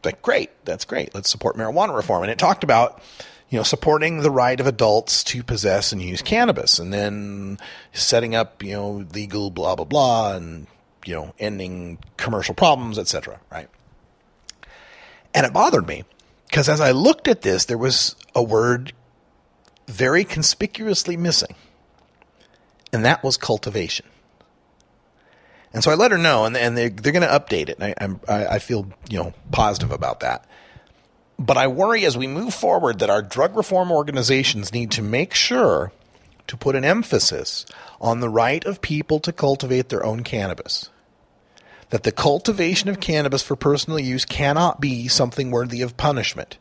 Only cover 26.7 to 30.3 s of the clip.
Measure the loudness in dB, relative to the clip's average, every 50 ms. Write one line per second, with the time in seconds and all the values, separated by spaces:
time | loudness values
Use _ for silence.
26.7 | 2 2 0 0 -2 0 -2 2 2 4 4 4 4 2 2 0 -2 -2 -2 -4
27.7 | -6 -6 -6 -8 -6 -6 -6 -6 -6 -8 -4 -2 -2 0 0 -2 -2 -4 -2 -4
28.7 | -4 -4 -4 -8 -14 _ -14 -8 -6 -6 -6 -6 -10 -16 -12 -4 0 2 2 2
29.7 | 2 0 -4 -4 -4 -4 -4 -4 -4 -4 -4 -4